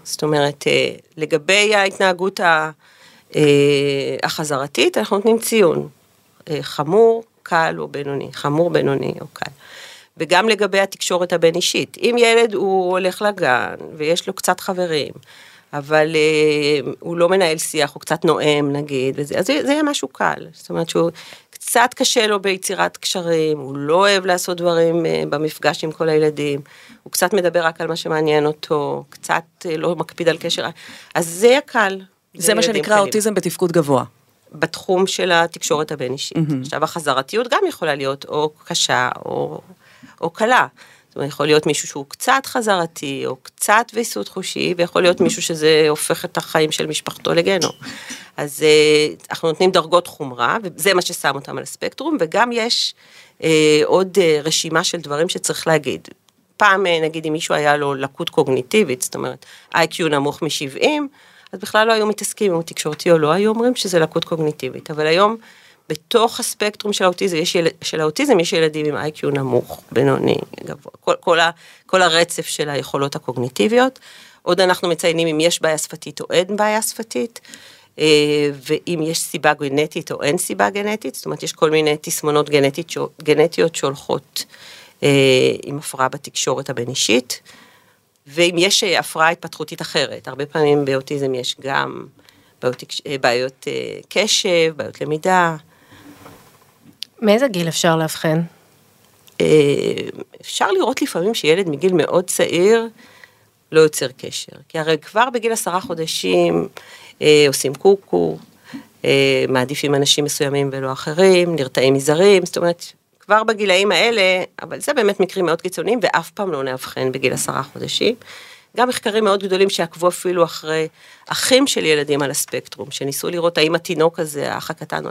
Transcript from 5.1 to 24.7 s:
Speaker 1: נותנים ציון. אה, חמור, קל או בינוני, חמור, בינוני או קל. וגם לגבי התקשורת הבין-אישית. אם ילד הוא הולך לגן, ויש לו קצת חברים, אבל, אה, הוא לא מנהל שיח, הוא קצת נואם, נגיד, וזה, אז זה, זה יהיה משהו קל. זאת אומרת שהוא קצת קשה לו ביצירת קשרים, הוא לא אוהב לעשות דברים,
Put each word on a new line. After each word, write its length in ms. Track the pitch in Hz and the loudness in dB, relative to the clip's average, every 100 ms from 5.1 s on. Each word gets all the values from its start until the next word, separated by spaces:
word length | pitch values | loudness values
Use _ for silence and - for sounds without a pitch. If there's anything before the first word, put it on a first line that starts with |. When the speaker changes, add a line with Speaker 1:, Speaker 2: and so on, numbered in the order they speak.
| 202 | 0
Speaker 1:
נותנים 220 | 220 226 | 2 2
ציון. 500 | - 226 175 143 147 - _ _ _ _ - | 2 4 4 2 -4 -12 _ _ _ _ -10
אה, 80 | 147 | -8
חמור, 640 | 143 - 143 196 226 226 - _ | -6 -6 2 4 6 4 -4 _
קל 320 | - 170 160 170 | -2 0 2 -2
או 100 | 151 | -6
בינוני, 400 | 143 143 139 - | -8 -6 -6 -8
חמור, 380 | - 143 147 170 | -6 -2 2 2
בינוני 420 | 156 139 135 135 - | 2 0 0 -2 -6
או 60 | - | -12
קל. 180 | - - 139 - - - - - - | -14 -14 -14 -20 -20 -20 -20 -18 -10
וגם 320 | 156 175 220 | 0 2 4
לגבי 320 | 208 202 196 | 2 0 2
התקשורת 520 | 196 - - 185 180 | 0 -2 -4 -2 0
הבין-אישית. 640 | 170 165 170 - - 139 - | 2 2 2 0 -2 -4 -2
אם 120 | 233 240 | 0 4
ילד 360 | 226 226 233 | 4 4 2
הוא 360 | 202 190 190 180 | 2 0 0 0
הולך 320 | 185 185 180 | 0 -2 -2
לגן, 520 | 208 196 156 123 98 85 - 165 | -2 0 2 2 0 -8 -14 -6
ויש 300 | 151 175 - | -2 -2 -4
לו 60 | |
קצת 280 | 185 - 180 | -4 -2 -2
חברים, 520 | - 180 180 156 123 - - - - - _ | -4 -4 -2 -4 -4 -10 -20 -20 -20 -20 _
אבל, 440 | 147 139 156 156 160 | -10 0 2 4 4
אה, 760 | 151 156 156 147 147 147 127 - | 4 4 4 2 2 0 -2 -8
הוא 160 | - 170 | -6 0
לא 120 | 170 | 2
מנהל 300 | 190 175 160 | 4 2 0
שיח, 360 | - 156 143 | -4 -2 -2
הוא 60 | - | -4
קצת 240 | - 151 | -4 0
נואם, 480 | 175 139 151 147 147 | 2 2 2 2 0
נגיד, 420 | 143 147 139 131 135 | -2 -4 -2 -2 -4
וזה, 200 | 143 - | -4 -2
אז 80 | - | 0
זה, 140 | 285 254 | 0 0
זה 60 | |
יהיה 100 | 294 | 0
משהו 260 | 294 294 269 | 0 -2 -6
קל. 380 | - 180 147 - | -2 -2 -2 -10
זאת 180 | - - | -18 -8
אומרת 180 | 175 165 | -6 -2
שהוא 220 | 175 170 165 - - _ | 0 0 -2 -14 -20 _
קצת 400 | - - 240 240 - | -14 -2 2 2 0
קשה 300 | 254 247 214 | 0 2 0
לו 140 | 208 | 0
ביצירת 560 | 190 190 185 175 180 - | -2 -4 -4 -4 -4 -4
קשרים, 600 | - 196 170 165 156 151 | -6 -4 0 0 0 -2
הוא 180 | 135 139 | -6 -6
לא 180 | 143 | 0
אוהב 320 | 170 202 196 185 | 2 4 2 2
לעשות 300 | 180 185 175 | 0 -2 -2
דברים, 500 | 175 | 0